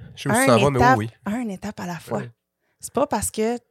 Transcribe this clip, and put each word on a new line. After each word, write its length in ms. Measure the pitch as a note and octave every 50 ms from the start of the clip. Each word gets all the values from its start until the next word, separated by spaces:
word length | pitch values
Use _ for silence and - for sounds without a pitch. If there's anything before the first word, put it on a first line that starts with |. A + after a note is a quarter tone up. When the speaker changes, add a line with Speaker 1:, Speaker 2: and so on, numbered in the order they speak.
| - - -
Speaker 1:
Je 80 | - -
sais 40 | C#3
où 40 |
tu 60 | G#3 B3
Speaker 2:
Un 80 | C4+
Speaker 1:
t'en 120 | C4+ A#3+ A2+
vas, 120 | C3+ C#3+
mais 80 | C#3 A#2+
Speaker 2:
étape, 200 | - B3 C4 G#2+
Speaker 1:
oui, 120 | G#2+ A2 - _ -
oui. 60 | G3+
Speaker 2:
un 160 | G#3+ B3+ B3 G#3+
étape 320 | F#3+ - - G#3 G#3 -
à 60 | G3
la 120 | F3 E3+ D#3
fois. 200 | - B2 A#2 G#2
Speaker 1:
Ouais. 120 | B2 A#2+ - _ _ _ _ _ _ _ _ _
Speaker 2:
C'est 120 | - -
pas 140 | - A#3 C#4+
parce 240 | - B3 G#3 G3 -
que 280 | - A3 A3 A3+ A#3+ A#3+ _ _